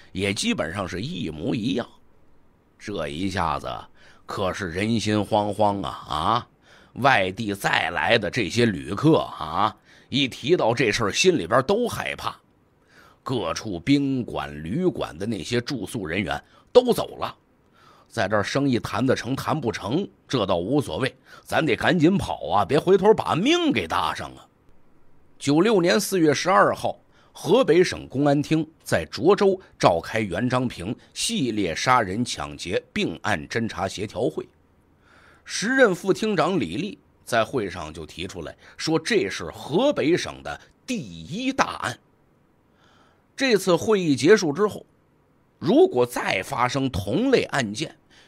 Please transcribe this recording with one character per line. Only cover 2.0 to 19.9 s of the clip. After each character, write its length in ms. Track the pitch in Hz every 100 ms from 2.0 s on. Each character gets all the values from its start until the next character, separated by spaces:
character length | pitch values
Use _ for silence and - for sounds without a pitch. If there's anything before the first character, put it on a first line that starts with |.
| - _ _ - _ _ _ _
这 280 | - 95 76
一 220 | 73 95
下 300 | 92 82 71
子 120 | 62 55 - - - - -
可 260 | - 95
是 200 | 85 92
人 280 | 85 107 113
心 160 | 104 107
惶 380 | 101 107 104
惶 320 | 101 104 101 69
啊！ 40 | - 55
啊， 380 | 76 92 117 - _ _ - _
外 380 | - 135 117 92
地 220 | 95 107
再 380 | 98 160 131 85
来 260 | 85 82 113
的 100 | 101
这 220 | 127 87
些 160 | 110 117
旅 300 | 80 67 98
客 220 | 143 123
啊， 580 | 64 - 78 87 104 - _ - _
一 180 | 131 131
提 300 | - 135 175
到 160 | 117
这 180 | 123 120
事 120 | 101
儿， 80 | 104
心 260 | - 185 151
里 80 | 82
边 180 | 123 131
都 200 | 208 233
害 280 | - 67 71
怕。 200 | - - _ _ _ _ _ - - _
各 320 | - 127 82
处 260 | 82 113 85
宾 460 | 139 143 139 131 107
馆、 380 | 73 71 73
旅 240 | 80 139 180
馆 280 | - 58 73
的 120 | 107
那 160 | 98
些 180 | 78 120
住 240 | 120 135 95
宿 180 | 120
人 160 | 85 92
员 240 | 82 73 - _ _
都 180 | 247 247
走 260 | 170 - 62
了， 180 | 92 - _ _ _ _ - - _
在 200 | 117 95
这 80 | 104
儿 80 |
生 240 | 98 139 139
意 120 | 117
谈 260 | - 101 127
得 100 | 101
成 200 | 110 131
谈 240 | - 151
不 120 | 117
成， 360 | - 98